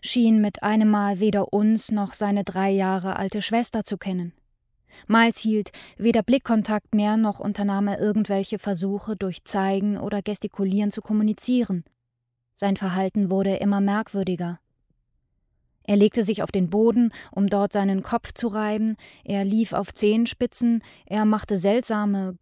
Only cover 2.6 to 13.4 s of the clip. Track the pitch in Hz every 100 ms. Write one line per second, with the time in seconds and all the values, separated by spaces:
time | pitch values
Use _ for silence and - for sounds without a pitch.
2.6 | 196 196 190 190 190 - 190 214 - 226
3.6 | 233 220 - 196 196 180 170 - _ _
4.6 | _ _ _ - - 226 226 - 220 214
5.6 | 190 - - - 220 233 202 262 - 220
6.6 | 202 208 - 208 208 214 214 - 208 202
7.6 | 202 196 202 202 208 208 202 196 196 202
8.6 | 208 175 196 202 - 208 190 - - 196
9.6 | 190 196 208 202 208 202 214 202 214 -
10.6 | 196 202 208 214 - 214 214 - - 247
11.6 | 233 180 - _ _ _ _ _ _ -
12.6 | 196 190 190 185 190 214 190 190